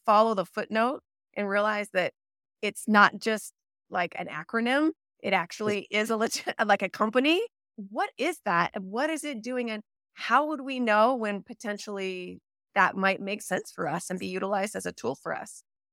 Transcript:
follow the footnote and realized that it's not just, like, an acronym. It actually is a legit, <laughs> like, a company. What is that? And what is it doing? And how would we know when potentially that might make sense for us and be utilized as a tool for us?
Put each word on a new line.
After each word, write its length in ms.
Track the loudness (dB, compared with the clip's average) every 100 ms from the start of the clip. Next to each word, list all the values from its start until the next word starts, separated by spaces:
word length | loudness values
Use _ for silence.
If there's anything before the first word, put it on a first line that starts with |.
| 4
follow 280 | 6 6 2
the 100 | -2
footnote 560 | -6 -4 0 0 -2 _ _ _
and 160 | -6 -2
realized 400 | 0 2 0 -2
that 200 | 0 0 _ _ _ _ _
it's 260 | -6 -4 4
not 320 | 6 6 4
just, 320 | -2 -2 -4 _ _ _ _
like, 240 | -4 -4 -4
an 100 | -10
acronym. 640 | -10 -4 -2 2 2 2 -2 _ _
It 100 | 0
actually 540 | 0 0 -4 -2 -2 -2
is 220 | -2 0
a 60 | 0
legit, 360 | 0 -2 -6 -2
<laughs> 100 | 2
like, 180 | 4
a 60 | 2
company. 520 | 0 0 2 4 2 0 _ _ -16
What 360 | -10 -6 -6 -2
is 220 | -4 -2 0
that? 260 | 2 2 -2
And 100 | -8
what 240 | -4 -2
is 140 | -2
it 180 | -6 -8
doing? 300 | -6 -4 -4
And 100 | -6 -12 _ _
how 320 | -12 2 2 4
would 140 | -4
we 180 | -4 -2
know 360 | 4 6 6 4
when 260 | -2 -4
potentially 1000 | -8 -12 -8 -8 -8 -6 -6 -6 -10 -14 _ _ _ 2
that 200 | 2 4
might 240 | 2 2
make 220 | -2 -6
sense 300 | -4 -4 -4
for 160 | -6 -4
us 240 | -4 -4
and 80 | -6
be 80 | -4
utilized 480 | -4 -2 -2 -2 -4
as 100 | -8
a 60 |
tool 240 | -6 -6 -6
for 200 | -6 -8
us? 280 | -8 -16 _ _ _